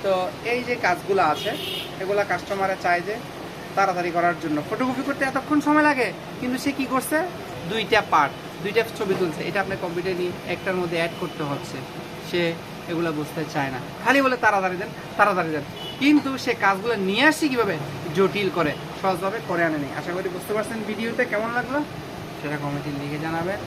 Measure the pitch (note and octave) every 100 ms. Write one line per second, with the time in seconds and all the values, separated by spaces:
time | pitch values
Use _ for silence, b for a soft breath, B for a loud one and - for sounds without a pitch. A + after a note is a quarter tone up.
0 | G3+ F#3 F3+ - A3+ A#3+ A#3+ - F#3 E3+
1 | D3+ G3 D#3+ D3+ G3+ - - - - -
2 | F#3 G3+ G3+ F3+ - G3 F#3+ F#3+ F#3 F3
3 | F3+ A3+ - - - - - - G3 F3+
4 | F3 E3+ F3 E3 D#3+ D3+ D3+ G#3+ B3+ B3+
5 | C4+ C#4 C4+ C4 C4 D4 C#4+ D4+ D4+ C#4
6 | A3 E3 - - B3+ B3+ C#4+ C4+ C4 C4
7 | B3+ D#4 F4+ - - - E3+ A3 F3+ G#3+
8 | - E3 C#3+ - - - F#3+ G#3+ A3 -
9 | G#3 F#3 F3+ D3+ E3 G3 F#3+ F#3+ F3+ E3+
10 | F3+ F3+ F3+ F#3+ - F3 F#3+ F#3 F3 E3+
11 | E3 E3 F3 - D3 C#3 - C3+ C3+ -
12 | - - - F3+ E3+ E3+ - - - E3
13 | E3+ D3+ D3 - D3+ D#3 C#3 C3 - -
14 | A3+ C4+ C4 B3 A3 G3+ F#3+ F3+ G#3 -
15 | - - G#3 F#3 E3 D#3 C#3+ - - -
16 | C4+ D4 C4+ C4 B3+ A#3 G3+ F#3+ A3+ A3
17 | F#3+ G#3 D4 D4+ D4+ B3+ G#3 D#3+ C#3+ -
18 | E3+ D#3 F#3+ G3+ F#3+ F3 D3+ C3 C#3+ -
19 | F#3+ F3+ F#3+ A3 C#3 E3+ E3+ D3+ C#3 C#3
20 | D#3 F3+ F#3+ F3+ E3+ G#3 G#3+ A3+ G#3 G#3
21 | A3+ A3+ G#3+ G#3 A3+ A#3+ A#3+ C#4 D4 -
22 | - - - - D3 D3 D3 C#3+ C#3+ C#3+
23 | C#3+ D3 D#3+ E3 E3+ G3+